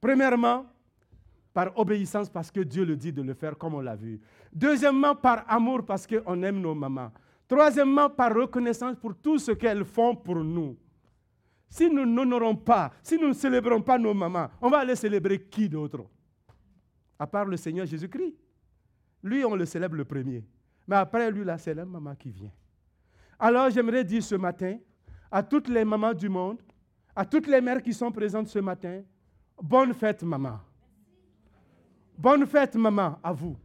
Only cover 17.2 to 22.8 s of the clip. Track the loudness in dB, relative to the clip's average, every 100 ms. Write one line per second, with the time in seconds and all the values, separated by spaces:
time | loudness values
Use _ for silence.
17.2 | -6 -4 -4 -4 -6 -6 -6 -8 -8 -6
18.2 | -8 -8 _ _ _ _ _ _ _ _
19.2 | -4 -2 0 0 -4 -4 -6 -6 -6 -6
20.2 | -6 -8 -12 _ _ _ -2 0 0 0
21.2 | -2 -2 -6 -6 -8 -10 -10 -12 -14 -14
22.2 | -16 -16 -18 -20 _ _